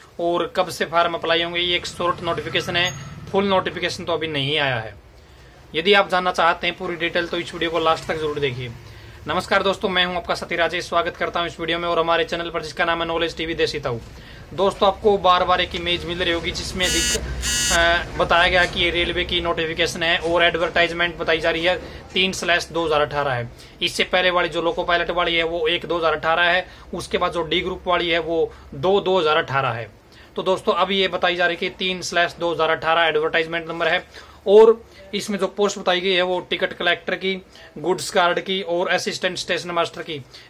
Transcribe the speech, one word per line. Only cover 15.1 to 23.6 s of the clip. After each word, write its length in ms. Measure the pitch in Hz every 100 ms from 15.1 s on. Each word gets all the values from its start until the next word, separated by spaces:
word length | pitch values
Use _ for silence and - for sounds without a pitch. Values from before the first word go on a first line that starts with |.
| 196
बार 260 | 180 180
बार 160 | 180 180
एक 140 | 175
image 300 | 180 170 175
मिल 140 | 160 175
रही 140 | 175
होगी 180 | 170 175
जिसमें 380 | 175 170 185 180
दिख-, 300 | 330 240 214 - - - 240 240
अ, 320 | 175 170 170 165 156
बताया 300 | 170 170 180
गया 160 | 180
कि 160 | 175 185
ये 100 | 175
रेलवे 340 | 170 170 170
की 160 | 175 180
notification 640 | 170 170 160 165 165 180
है 160 | 165 175
और 260 | 160 170
advertisement 720 | 170 165 170 175 170 170 175 165
बताई 240 | 170 160
जा 100 | 165
रही 140 | 165
है 160 | 170 175 - - -
तीन 180 | 185 190
slash 400 | - 180 170 -
दो 140 | 165 165
हज़ार 140 | 147
अठारह 320 | 147 147 143
है। 180 | 123 117 -